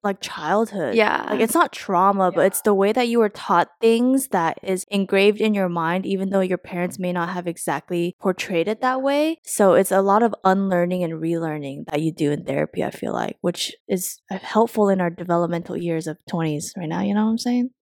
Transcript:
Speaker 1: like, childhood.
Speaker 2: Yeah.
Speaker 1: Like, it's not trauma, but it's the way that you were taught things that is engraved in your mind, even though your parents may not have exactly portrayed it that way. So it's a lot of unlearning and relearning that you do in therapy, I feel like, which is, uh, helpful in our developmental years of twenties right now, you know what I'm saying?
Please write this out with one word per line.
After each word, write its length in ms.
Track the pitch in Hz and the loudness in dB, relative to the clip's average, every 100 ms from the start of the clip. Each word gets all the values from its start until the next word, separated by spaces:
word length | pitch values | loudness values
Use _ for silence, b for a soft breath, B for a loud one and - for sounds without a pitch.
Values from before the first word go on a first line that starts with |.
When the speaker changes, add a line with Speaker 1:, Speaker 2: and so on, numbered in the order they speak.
Speaker 1:
like, 180 | 208 196 | -4 -4
childhood. 720 | - - 156 202 226 208 139 220 | -8 -8 0 0 0 -2 0 2
Speaker 2:
Yeah. 320 | 208 - - | 4 2 -2
Speaker 1:
Like, 120 | 254 | -2
it's 120 | 226 | 0
not 200 | 330 339 | 2 0
trauma, 580 | - - 180 196 196 180 | -2 0 4 4 4 2
but 140 | 170 180 | 4 2
it's 160 | - | 2
the 120 | 220 | 2
way 200 | 196 196 | 4 2
that 160 | 233 240 | 2 2
you 100 | 233 | 2
were 100 | 208 | 2
taught 380 | - - 180 160 _ | -2 0 2 2 _
things 480 | 226 226 247 269 262 | 2 4 4 2 0
that 280 | 190 165 - | 0 0 -4
is 220 | - 185 - | -4 -4 -2
engraved 520 | 202 190 196 202 214 | -4 2 4 4 4
in 120 | 220 | 0
your 140 | 208 185 | 0 0
mind, 380 | 170 165 185 196 | 0 0 -2 -2
even 240 | 190 190 | -2 0
though 100 | 196 | 0
your 180 | 185 180 | 0 -2
parents 400 | - 175 175 175 | -4 -6 -6 -4
may 140 | 180 | -4
not 180 | 180 170 | -2 -4
have 180 | 185 175 | -4 -6
exactly 680 | 165 - 143 _ 175 170 - | -6 -6 -6 _ -4 -4 -2
portrayed 500 | 196 180 - 175 165 | -2 -2 -2 -2 0
it 100 | 220 | -2
that 200 | 254 262 | -2 0
way. 360 | 269 285 311 330 | 0 0 0 -2
So 300 | - - 196 | -8 4 6
it's 180 | 175 190 | 6 4
a 100 | 196 | 2
lot 220 | 196 202 | 4 4
of 100 | 233 - 190 | 4 2 2
unlearning 580 | 190 196 180 175 180 | 2 2 2 0 -2
and 180 | 170 160 | -4 -4
relearning 640 | 160 170 165 151 139 139 - | -2 -2 -2 -4 -8 -10 -6
that 100 | 151 | -2
you 120 | 160 | -2
do 180 | 156 147 | 0 -2
in 140 | 147 - | 0 -2
therapy, 360 | 139 151 - | -2 -2 -4
I 80 | - | -6
feel 200 | - - | -6 -6
like, 260 | 60 57 - | -4 -6 -4
which 340 | 190 175 - - - | -6 -4 -8 -10 -6
is, 320 | 190 - - _ | -4 -4 -12 _
uh, 80 | 190 | -12
helpful 460 | - 214 233 226 202 | -2 0 0 2 2
in 140 | 190 | 2
our 80 | 175 | 0
developmental 680 | 170 180 170 175 170 170 - | -4 -2 0 0 -4 -6 -6
years 300 | 170 160 165 | -4 -4 -4
of 100 | 151 - | -10 -8
twenties 440 | 175 160 151 - - | -4 -2 -4 -8 -10
right 120 | 160 | -6
now, 120 | 170 | -4
you 120 | 202 | 0
know 120 | 202 220 | 0 0
what 60 | |
I'm 60 | 226 | 0
saying? 300 | 247 247 247 _ | 0 -2 -2 _